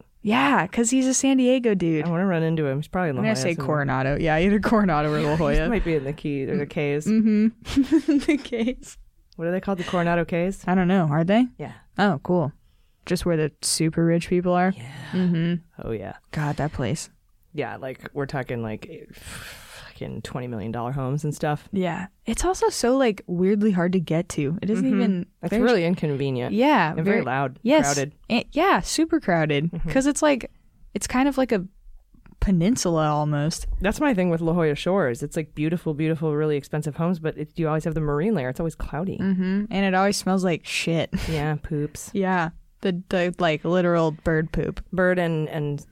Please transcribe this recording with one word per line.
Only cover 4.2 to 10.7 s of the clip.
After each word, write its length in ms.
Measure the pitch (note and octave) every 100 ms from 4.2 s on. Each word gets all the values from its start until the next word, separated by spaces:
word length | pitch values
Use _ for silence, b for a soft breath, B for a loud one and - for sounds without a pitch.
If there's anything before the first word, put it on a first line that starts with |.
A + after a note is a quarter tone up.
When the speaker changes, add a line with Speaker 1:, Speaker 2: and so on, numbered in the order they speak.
| D#3+ D#3
Speaker 1:
either 220 | F#3+ G#3
Coronado 500 | - A3 G3 D3 D3+
or 80 | D3+
La 160 | D3+ D#3
Speaker 2:
<laughs> 0 |
He 220 | D3 D3
Speaker 1:
Jolla. 100 | D#3+
Speaker 2:
might 160 | A3+
be 120 | E3+ D#3
in 100 | C3+
the 80 |
Keys 360 | D3+ D#3 C#3+ C3+
or 60 | -
the 100 | C#3+
K's. 400 | - C#3+ D3 D#3
Speaker 1:
Mm-hmm. 1120 | A3 A3 G#3 A3 - - C#4 C4 D#4 - C#4+
<laughs> 0 |
The 180 | - D4
K's. 600 | - A#3 A3+ - - - - _ _ -
Speaker 2:
What 140 | E3
are 20 |
they 80 | F#3
called? 200 | G3 F#3+
The 40 |
Coronado 400 | F3 F3+ E3+ E3+
K's? 400 | E3 E3+ F3+ G3
Speaker 1:
I 100 | -